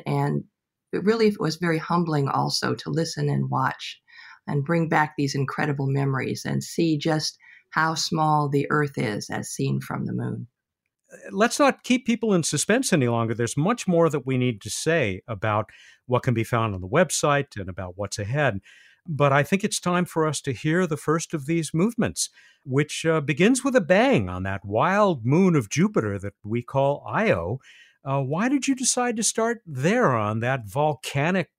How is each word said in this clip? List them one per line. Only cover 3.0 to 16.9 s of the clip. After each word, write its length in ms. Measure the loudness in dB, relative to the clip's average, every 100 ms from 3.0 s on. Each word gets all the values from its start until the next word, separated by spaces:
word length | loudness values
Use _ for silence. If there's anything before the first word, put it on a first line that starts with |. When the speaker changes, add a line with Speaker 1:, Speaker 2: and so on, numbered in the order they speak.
| -4 -4 -2
Speaker 1:
and 220 | -2 -2
watch 480 | 0 -2 -4 -12 -16 _ -20 -20 -16 -6
and 180 | -4
bring 240 | 0 0 2
back 260 | 2 0 -2
these 180 | -2
incredible 540 | -2 -4 -2 -2 -2 -2
memories 560 | 0 0 -2 -4 -6
and 180 | -4 -4
see 340 | -4 -2 0 0
just 400 | 0 0 -2 -8 -20 -20 _
how 240 | 0 0
small 540 | 0 -2 0 2 4 2
the 180 | 0 2
Earth 260 | 0 0 -2
is 320 | -2 -4 -6
as 200 | -8 -6
seen 300 | -4 -2 -2
from 260 | -4 -6 -6
the 60 |
moon. 340 | -4 -4 -6 -12 _ _ _ _ _ _ -20 -8
Speaker 2:
Let's 280 | 0 0 4
not 240 | 2 2
keep 220 | 0 0 2
people 280 | 0 2
in 80 | 2
suspense 500 | 2 -2 2 2 2
any 160 | 2 4
longer. 260 | 2 0
There's 220 | 0 -2 0
much 320 | 0 0 2
more 220 | 4 4
that 160 | 2 -2
we 100 | 0
need 240 | 0 -2
to 80 | -8
say 520 | -4 0 0 0 -2 -8
about 440 | -4 0 0 -2 -10 -20 _ -2
what 160 | 0
can 120 | 2
be 100 | 0
found 300 | 0 0 0
on 60 | -4
the 80 |
website 680 | -2